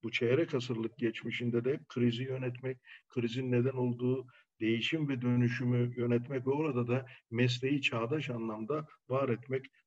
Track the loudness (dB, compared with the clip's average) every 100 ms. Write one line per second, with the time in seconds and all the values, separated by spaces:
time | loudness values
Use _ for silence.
0 | -2 0 2 2 2 -2 -2 -4 -4 -2
1 | -2 -2 -6 -4 0 0 0 -2 -4 2
2 | 2 2 -4 -4 -4 -6 -8 -8 -12 -20
3 | _ -2 -2 -2 2 2 2 2 -2 0
4 | 0 0 -4 -18 _ _ 0 2 0 0
5 | 0 0 2 4 4 2 0 2 2 0
6 | 2 2 0 -4 0 0 2 0 0 -2
7 | -2 -18 _ 2 2 2 0 0 0 -2
8 | 0 -2 -2 -4 -4 -6 -4 -4 -4 -16
9 | _ -2 0 -2 -2 -6 -6 _